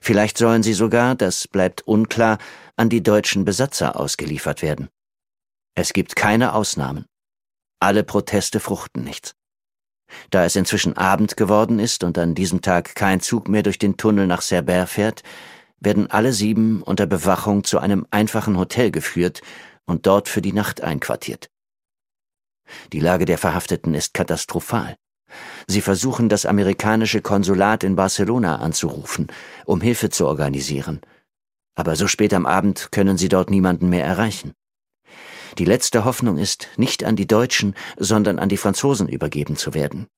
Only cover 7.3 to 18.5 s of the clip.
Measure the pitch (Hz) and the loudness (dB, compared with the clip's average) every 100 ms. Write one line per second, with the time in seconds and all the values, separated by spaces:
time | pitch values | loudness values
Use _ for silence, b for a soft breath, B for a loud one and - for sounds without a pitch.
7.3 | _ _ _ _ _ 92 101 - 101 - | _ _ _ _ _ 0 2 0 -2 0
8.3 | 104 - 107 - 98 - - 62 - - | -2 0 -4 -4 -8 -8 -10 -10 -12 -16
9.3 | _ _ _ _ _ _ _ _ B B | _ _ _ _ _ _ _ _ B B
10.3 | 95 87 98 92 101 87 - 92 95 104 | 2 4 2 0 0 -2 0 2 4 2
11.3 | - 101 107 110 113 117 - 90 85 85 | 0 2 4 4 2 0 -2 -2 0 0
12.3 | 85 92 90 - 87 - - 98 92 - | 0 0 0 2 0 0 -2 0 0 0
13.3 | 117 98 107 104 95 104 98 110 104 95 | -4 0 0 0 0 -2 2 2 2 2
14.3 | 90 - 90 82 90 92 - 107 - B | 0 0 -2 2 0 0 0 -2 -2 B
15.3 | B B B B _ 104 101 101 104 117 | B B B B _ 0 0 2 2 2
16.3 | 117 107 110 110 107 - 95 98 92 87 | 2 0 2 2 0 -2 0 0 2 2
17.3 | 87 107 101 - 85 90 98 - 104 107 | 0 2 0 2 0 2 0 0 0 0
18.3 | 113 104 | 0 0